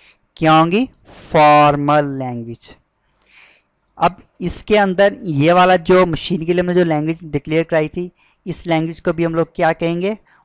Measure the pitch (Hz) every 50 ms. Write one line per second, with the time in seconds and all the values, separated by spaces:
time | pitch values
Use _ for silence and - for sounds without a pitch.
0 | _ _ _ _ _ _ _ - 156 156 156 160 160 170 185 220 262 - _ _
1 | _ - - - - - - 160 151 151 147 147 147 147 143 143 143 147 147 151
2 | 147 139 139 135 131 123 120 120 113 117 117 - - - - _ _ _ _ _
3 | _ _ _ _ _ _ _ - _ _ _ _ _ _ _ _ _ _ _ -
4 | 180 180 185 - _ _ _ - 185 170 - - - - 208 208 202 190 180 190
5 | 202 208 - - - 180 147 139 147 165 175 180 180 185 185 175 160 175 185 185
6 | 185 170 156 - - - 175 151 165 165 175 180 175 180 175 180 175 165 156 147
7 | 151 160 165 165 175 151 147 143 - 151 156 160 165 - 170 156 156 147 - 180
8 | 180 180 - _ _ _ _ _ - 185 151 - - 170 165 160 160 165 160 -
9 | - 180 165 165 170 165 160 165 165 - _ - 170 160 170 - 170 165 170 175
10 | 180 202 220 - _ _ _ _